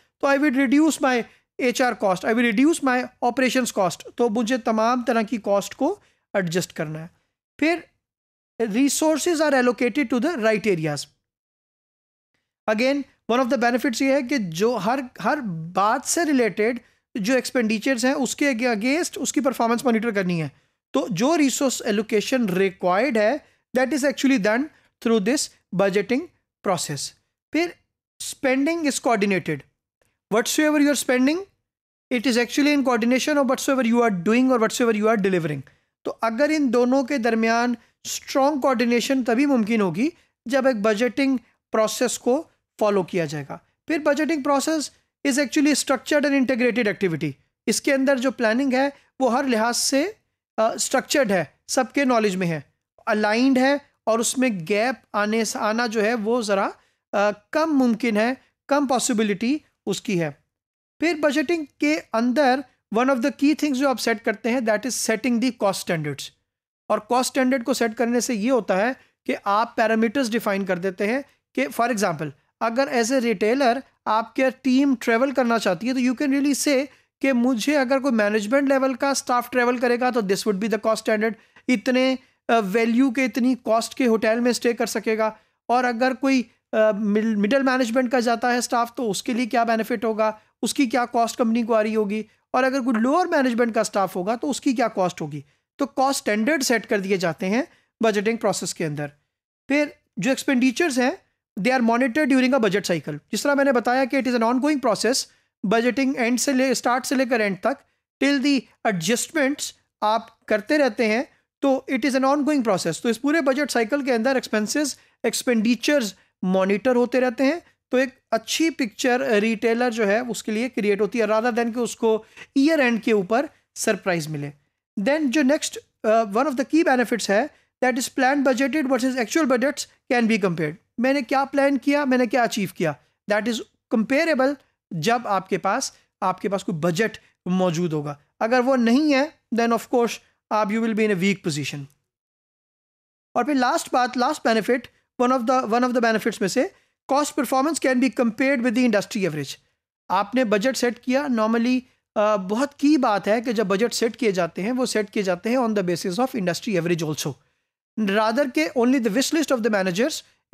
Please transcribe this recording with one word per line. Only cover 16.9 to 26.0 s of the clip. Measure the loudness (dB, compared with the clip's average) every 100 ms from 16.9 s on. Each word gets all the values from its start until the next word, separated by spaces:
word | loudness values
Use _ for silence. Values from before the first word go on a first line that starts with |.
| _ _ -6
जो | 0 0
एक्सपेंडिचर्स | 0 -2 0 0 0 0 0
हैं, |
उसके | 0 -4 -2 -2
against | 0 -2 0 0 0 -2 -6
उसकी | -4 0
परफॉर्मेंस | 0 0 0 0 0
मॉनिटर | 0 0
करनी | -2 -2 -2
है। | -4 -10 _ _ _
तो | -4 -2
जो | 0 2 2
रिसोर्स | 2 2 -2 -2 -2
एलोकेशन | -2 0 -2 0 -2 0
रिक्वायर्ड | 0 0 0 0 0 2 2
है, | 2 0 -8 _ _ -2
that | 0
is | 0 -2
actually | 0 2 2 2
done | 0 -2 -10 _ _
through | 0 2 2
this | -2 -4 _ _ -2
budgeting | 0 0